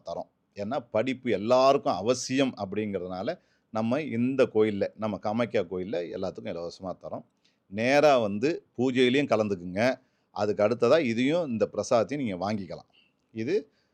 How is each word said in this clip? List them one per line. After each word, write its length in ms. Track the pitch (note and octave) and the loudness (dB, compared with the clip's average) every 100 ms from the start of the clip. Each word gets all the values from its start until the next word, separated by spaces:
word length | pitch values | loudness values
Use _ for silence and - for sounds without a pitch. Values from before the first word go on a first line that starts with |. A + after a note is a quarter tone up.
தரோம். 240 | - E2+ - _ _ - | -10 -10 -10 _ _ -10
ஏன்னா 220 | G2+ C#3+ - | -6 -6 -2
படிப்பு 380 | G#2+ B2+ A#2+ B2 | -2 0 -2 -2
எல்லாருக்கும் 680 | G2 G2+ B2+ C3+ C#3 C#3+ F#2+ | -2 4 6 6 4 2 -2
அவசியம் 560 | G#2 B2+ - C3 C3+ - | 0 -2 0 0 0 -2
அப்படிங்கிறதுனால 800 | G2+ G2+ G#2+ G2 F2+ F2+ G#2+ F#3 _ _ _ | -6 -4 -4 -4 -6 -6 -6 -8 _ _ _
நம்ம 260 | A2 A2+ C3 D3+ | -4 -2 -2 -2
இந்த 320 | A#2 B2 C3+ | -2 0 2
கோயில்ல, 400 | A#2+ A2 G#2+ G2+ G2 - | 2 4 2 2 -4 -4
நம்ம 180 | G#2+ F#2+ | -6 -4
காமாக்கியா 400 | G#2+ A2 A#2 G#2+ | -4 -2 -2 -2
கோயில்ல 320 | F2 F#2 F#2 D#3 F3 | -2 -6 -6 -6 -6
எல்லாத்துக்கும் 440 | G2 F#2 E2 A2+ | -6 -8 -8 -10
இலவசமா 380 | E2 E2+ - F#2+ E2+ | -8 -10 -10 -12 -12
தரோம். 260 | D#2+ - - _ _ _ _ | -12 -14 -14 _ _ _ _
நேரா 400 | G2 A#2 C#3+ D3+ C3 | -2 2 4 6 6
வந்து 300 | G#2+ G2+ C3 E3+ - | 2 0 -2 -2 -6
பூஜையிலையும் 580 | - B2+ B2+ B2+ C3 C#3+ | -2 0 4 4 4 2
கலந்துக்குங்க. 520 | A2 G#2+ G2 F2+ F#2 A#2+ B2+ _ _ _ F2+ | 0 0 -4 -4 0 0 0 _ _ _ -4
அதுக்கு 260 | G#2 G2+ | -2 2
அடுத்ததா 340 | G#2 A#2 A#2 D#3+ | 2 4 4 4
இதையும், 400 | C#3 A2+ B2+ E3+ D#3+ | 4 0 0 0 -2
இந்த 160 | A2 G2 | 0 -2
பிரசாதத்தையும் 560 | G2+ G2+ A#2+ G2+ D3 | -2 0 2 2 -2
நீங்க 140 | B2 F#2 | -6 -4
வாங்கிக்கலாம். 500 | F#2+ G#2+ F2+ D#2 - _ _ _ _ | -4 -4 -6 -14 -16 _ _ _ _
இது, 200 | A2 A2+ G3+ - _ _ | -8 -4 -4 -4 _ _